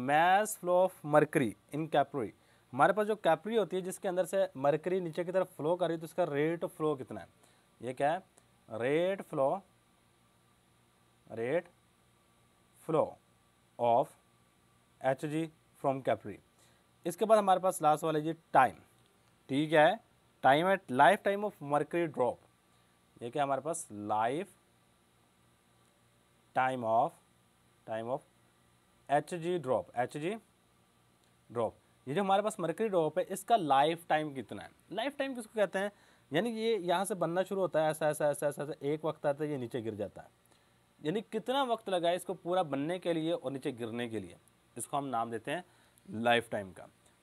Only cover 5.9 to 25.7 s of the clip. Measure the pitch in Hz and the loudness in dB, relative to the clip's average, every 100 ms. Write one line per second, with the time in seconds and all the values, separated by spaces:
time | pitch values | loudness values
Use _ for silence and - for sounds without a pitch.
5.9 | 165 165 - 170 143 156 170 170 - 156 | -4 -8 -4 -2 0 0 -2 -6 -4 -2
6.9 | 139 123 107 85 _ _ _ _ - 117 | -2 -6 -12 -14 _ _ _ _ -14 -10
7.9 | 127 143 180 - _ _ _ - 110 123 | -2 0 0 -6 _ _ _ -12 -4 0
8.9 | 156 180 190 - 156 135 185 - _ _ | 2 0 -2 -6 0 0 0 -8 _ _
9.9 | _ _ _ _ _ _ _ _ _ _ | _ _ _ _ _ _ _ _ _ _
10.9 | _ _ _ - 113 117 165 185 _ _ | _ _ _ -16 -8 -4 -4 -6 _ _
11.9 | _ _ _ _ _ _ _ _ _ - | _ _ _ _ _ _ _ _ _ -2
12.9 | 156 90 - _ _ _ _ _ - 120 | 2 2 -2 _ _ _ _ _ -2 4
13.9 | 117 151 - _ _ _ _ _ _ _ | 4 2 -4 _ _ _ _ _ _ _
14.9 | _ 131 135 151 151 160 _ _ _ 143 | _ -2 -2 -2 -4 -6 _ _ _ -2
15.9 | 135 131 107 107 87 _ _ _ _ _ | -2 -2 -2 -4 -14 _ _ _ _ _
16.9 | _ 170 170 214 214 196 185 185 175 151 | _ -8 -4 4 4 6 4 2 0 2
17.9 | 151 165 156 156 160 _ 143 123 82 - | 2 0 -2 -2 -6 _ 4 4 2 -20
18.9 | _ _ _ _ _ - 131 156 156 156 | _ _ _ _ _ -6 -2 4 6 6
19.9 | 220 _ _ _ _ 131 143 180 190 - | 4 _ _ _ _ 4 6 4 2 0
20.9 | 127 151 208 208 202 208 - 143 147 151 | 6 6 6 2 -2 -4 -8 -2 -2 0
21.9 | 170 165 120 120 - _ _ _ _ _ | -2 -2 0 0 -2 _ _ _ _ _
22.9 | _ _ - 120 147 139 135 143 - - | _ _ -14 -8 -2 -2 -2 -4 -8 -10
23.9 | 104 104 107 113 147 202 _ _ _ _ | -10 -4 0 0 -2 -8 _ _ _ _
24.9 | _ _ _ _ _ _ _ _ | _ _ _ _ _ _ _ _